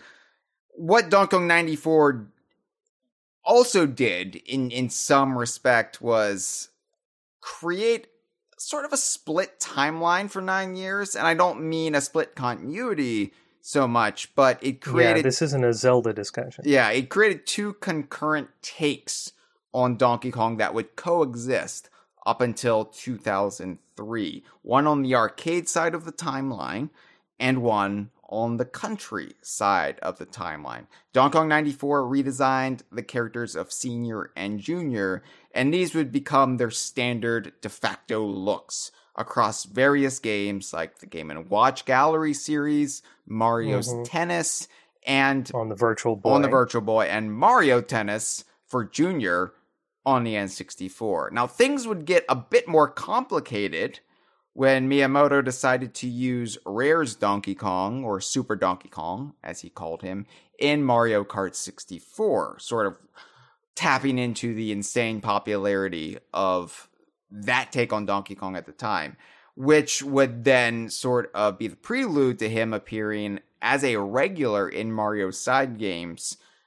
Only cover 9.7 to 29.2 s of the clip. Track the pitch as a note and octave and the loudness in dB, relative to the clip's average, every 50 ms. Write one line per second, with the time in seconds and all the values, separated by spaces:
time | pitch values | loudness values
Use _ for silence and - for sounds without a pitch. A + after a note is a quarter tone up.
9.7 | - E3 - D#3 D#3+ E3 E3+ F3 F3 F#3+ G3+ G3+ - F#3+ F#3 F#3+ F#3+ F#3+ F#3+ F#3 | -2 0 0 0 0 0 2 2 2 2 0 -4 -6 -6 -4 -2 -2 -2 -2 -4
10.7 | F#3 F#3 F#3+ F#3+ G3 G3+ G3+ G3 - - D#3+ E3 E3 E3 F3+ F3+ - A#2 D#3+ D#3+ | -6 -8 -6 -4 -4 -4 -4 -4 -4 0 2 2 4 4 4 2 2 -2 -4 -4
11.7 | D#3+ D#3+ D#3+ D#3 D3 C#3 C#3 - - D#3+ - - - - B2+ B2 A#2 D#2+ F2 C3+ | -2 -2 0 0 0 0 0 0 -2 -2 -2 -2 -4 -4 -4 -4 -4 -4 -8 -8
12.7 | E3 A3 B3+ A#3+ F#3+ D3+ C3+ A#2+ A2+ G#2+ G2+ F#2+ - _ _ _ _ _ - - | -8 -6 -4 -4 -2 -2 -2 0 0 -2 -2 -4 -6 _ _ _ _ _ -10 -2
13.7 | - C#3+ C3 A#2+ A#2 A#2 A2 G#2 - - - - _ C#3+ C3+ B2+ B2+ - B2+ C#3 | 0 2 2 4 4 2 2 2 0 -4 -10 -2 _ 4 4 4 4 2 -2 -6
14.7 | C3 - - C#3+ B2 B2 A#2 A2+ A2+ - - C3 B2+ - E3 C#3+ C#3+ C3 B2 A#2+ | -6 -6 -6 0 4 4 6 6 4 4 2 2 2 0 0 0 2 2 2 2
15.7 | A#2 A2 B2+ B2+ B2+ B2 A#2 A2 G#2+ G#2+ G2 - - - - - - - - D3 | 2 4 4 6 6 6 4 2 -2 -4 -6 -8 -8 -8 -8 -8 -10 -4 2 4
16.7 | C#3 C3 A#2 G#2 A#2 C3 C3 C3 - G3 G#3+ G#3 F3+ C#3 - - - G#3 G#3 G#3 | 4 6 6 4 2 0 -2 0 2 4 4 4 2 0 -4 -6 -4 -4 -4 -6
17.7 | G3 - - F#3+ D#3+ D3+ C#3+ - - - D3 D#3 D#3 D3 - - _ _ - - | -6 -6 -4 -4 -4 -4 -4 -8 -8 -4 -2 -2 -2 -2 -4 -8 _ _ -16 -14
18.7 | - - D#3 D3 B2+ - - - - - - - - _ _ _ _ _ _ _ | -4 -2 0 0 0 -2 -6 -8 -8 -8 -10 -12 -16 _ _ _ _ _ _ _
19.7 | - B2+ B2+ B2 A#2+ G#2 C3 A#2+ A#2+ A#2 - B2+ - A#2+ A2+ A2+ A2+ A2 G#2 - | 0 2 2 2 4 4 4 4 4 2 -2 -6 -2 0 0 0 0 0 -2 0
20.7 | - A2+ G#2+ - _ - - F3+ F3 E3+ D3+ C3 A#2 A#2+ A#2 C3 B2 F2 - F2+ | -2 -4 -6 -6 _ -8 -2 0 2 2 2 0 -2 -6 -4 -2 -2 -2 -2 -6
21.7 | - - - _ _ _ _ _ _ _ - G#2+ A#2 - B2 A#2 G#2+ - - A#2 | -10 -14 -16 _ _ _ _ _ _ _ -2 -2 0 0 0 -2 -2 -2 0 2
22.7 | A2+ A2 G#2+ - - - - C3 A#2+ G2 - A2 G2 G2 G2+ G2 G2 - F2+ F#2 | 2 2 0 -4 -10 -14 -10 -10 -10 -6 -4 -2 0 0 0 -2 -4 -8 -10 -12
23.7 | F2 - _ _ _ - G#2+ A2 A#2 A2 G2 D#2 - - - _ _ _ - - | -12 -12 _ _ _ -14 -10 -8 -6 -4 -4 -6 -8 -10 -16 _ _ _ -4 0
24.7 | B2 C#3 D3 D3+ D3+ C#3 C3+ B2+ B2+ A#2+ A2 G#2+ - - - E3 E3+ F3 D#3+ - | 2 4 4 4 2 2 2 2 2 2 2 2 -2 -4 -4 -2 -2 -2 -2 -2
25.7 | - E3+ E3 E3+ F3 E3 E3 E3 - - E3+ D3+ C3+ C3+ C3+ C3+ A2+ F#2 C2 C2 | -2 0 0 0 -2 -4 -8 -12 -12 -8 -8 -6 -6 -4 -4 -6 -6 -6 -8 -8
26.7 | E2+ A2+ D3 D#3 - _ _ _ _ _ _ _ _ - B2+ C3 C3 B2+ A#2 A#2 | -6 -6 -8 -8 -10 _ _ _ _ _ _ _ _ -4 0 0 0 2 2 2
27.7 | G#2+ G#2 G2 G2 G2+ G#2 G#2 A2+ _ _ _ - G2+ A2 A#2 A#2 A#2 A2+ B2 B2 | 2 2 2 0 -2 -4 -6 -10 _ _ _ -8 -4 -2 -2 0 -2 -2 -4 -6
28.7 | - - - G#3+ A3 - - - A2+ F2+ | -8 -8 -8 -8 -8 -8 -10 -8 -8 -8